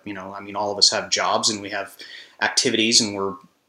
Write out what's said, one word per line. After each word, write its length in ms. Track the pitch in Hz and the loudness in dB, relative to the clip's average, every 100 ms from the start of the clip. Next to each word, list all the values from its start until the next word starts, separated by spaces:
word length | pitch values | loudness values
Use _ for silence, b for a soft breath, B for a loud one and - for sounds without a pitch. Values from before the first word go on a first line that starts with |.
| 104 | -10
you 80 | |
know, 200 | 98 95 101 | -10 -10 -12
I 40 | |
mean, 140 | 101 101 | -8 -4
all 160 | 104 | -2
of 60 | 101 | 2
us 120 | 95 | 4
have 180 | 107 95 | 2 0
jobs 400 | 104 92 110 117 | 0 2 2 0
and 120 | 104 | -2
we 80 | 101 | -4
have 240 | 101 95 - B B B B | -8 -8 -12 B B B B
activities, 600 | 107 - 131 110 113 117 | 0 2 2 4 4 4
and 140 | 107 101 | 2 0
we're 180 | 98 92 - _ | -2 -4 -14 _